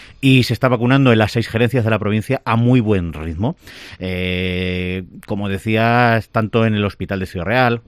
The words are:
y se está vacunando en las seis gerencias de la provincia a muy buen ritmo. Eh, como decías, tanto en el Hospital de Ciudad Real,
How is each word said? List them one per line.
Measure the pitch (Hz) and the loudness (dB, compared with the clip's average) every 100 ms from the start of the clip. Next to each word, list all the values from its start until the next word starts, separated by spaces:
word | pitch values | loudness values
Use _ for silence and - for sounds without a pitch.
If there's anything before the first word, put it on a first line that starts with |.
| - - | -20 -2
y | 135 131 | 4 4
se | 117 | 4
está | 120 127 | 0 0
vacunando | 123 120 135 131 | 0 2 4 4
en | 113 | 4
las | 104 | 2
seis | 120 110 | 0 -2
gerencias | 110 117 131 | 0 0 0
de | 110 | 0
la | 110 | 0
provincia | 104 107 - - | 0 -2 -2 -6
a | - 113 | -2 0
muy | 120 127 | 4 4
buen | 107 98 85 | 4 0 -2
ritmo. | 73 80 80 117 175 - - - - | -6 -8 -4 -4 -6 -14 -20 -20 -12
Eh, | 92 92 92 90 92 90 92 90 90 92 90 - - | -8 -6 -4 -4 -4 -4 -4 -4 -4 -6 -10 -16 -8
como | 101 101 | -6 -4
decías, | 95 113 110 113 120 120 113 - | -6 -2 0 2 2 2 2 -2
tanto | 113 110 117 113 | -4 -2 0 0
en | |
el | 107 | 0
Hospital | 104 - 90 98 | -2 -4 -6 -6
de | 92 | -6
Ciudad | 92 85 | -6 -2
Real, | 120 123 117 | 0 0 0